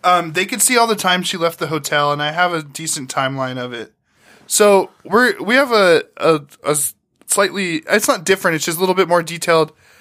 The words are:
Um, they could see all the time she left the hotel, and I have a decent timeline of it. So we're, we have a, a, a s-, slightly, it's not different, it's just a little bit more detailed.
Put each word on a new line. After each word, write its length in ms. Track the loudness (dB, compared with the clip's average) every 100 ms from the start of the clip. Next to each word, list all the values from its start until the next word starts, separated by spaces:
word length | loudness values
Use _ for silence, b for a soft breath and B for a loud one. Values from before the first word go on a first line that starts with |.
Um, 300 | 2 0 0
they 120 | -4 -4
could 160 | -2
see 140 | 2 2
all 80 | 2
the 80 |
time 280 | 0 0 0
she 140 | -2 -2
left 220 | -4 -2
the 80 | -4
hotel, 460 | -4 -2 0 0
and 100 | -2
I 80 | -4
have 220 | 0 0
a 100 | -2
decent 500 | -8 -12 -8 -8 -6
timeline 460 | -4 -4 -4 -6 -6
of 140 | -10
it. 200 | -10 -14 _ b b b b b
So 440 | 2 6 6 2 _
we're, 360 | -2 2 2 0
we 140 | 0 2
have 160 | 2
a, 320 | 4 4 4 2 -2
a, 260 | 0 0 -2 -8
a 60 | -4
s-, 240 | -2 -4 -10 _ _ -6
slightly, 560 | -2 -2 -2 -4 -6 -2
it's 180 | 0 0
not 180 | -2
different, 300 | 0 0 0
it's 100 | -2
just 120 | -4 -2
a 40 |
little 140 | -2
bit 140 | 0 2
more 140 | 0
detailed. 500 | 0 -8 0 2 2 b b b